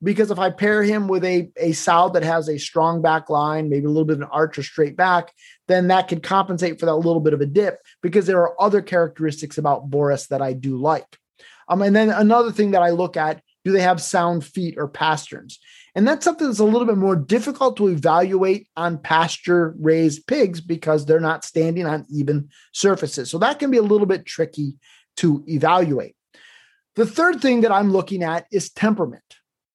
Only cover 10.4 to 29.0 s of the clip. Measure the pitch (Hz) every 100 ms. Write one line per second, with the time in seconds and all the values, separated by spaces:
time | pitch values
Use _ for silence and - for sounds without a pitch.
10.4 | 135 131 135 127 156 151 - _ _ _
11.4 | - - - 180 202 208 220 196 214 233
12.4 | 233 214 208 190 175 170 180 170 156 156
13.4 | _ _ 185 190 180 180 - 185 170 175
14.4 | 139 - 170 156 147 - 466 151 - -
15.4 | - - _ - _ - 220 302 349 330
16.4 | 294 208 214 233 233 202 196 175 135 220
17.4 | 220 262 262 240 202 160 156 165 185 190
18.4 | 190 202 - - 175 160 - 160 165 -
19.4 | - 175 165 160 156 160 160 147 - 285
20.4 | 202 170 160 160 156 156 147 160 160 160
21.4 | - 165 160 165 165 156 - 147 143 147
22.4 | 143 _ _ - 202 190 143 - 123 165
23.4 | 226 294 285 247 208 208 196 190 - -
24.4 | 160 - 143 135 _ _ _ - 170 147
25.4 | 147 156 156 180 165 131 - _ _ _
26.4 | - _ _ _ _ - 220 220 349 302
27.4 | 269 240 226 196 202 190 185 196 165 165
28.4 | - 202 - - 214 214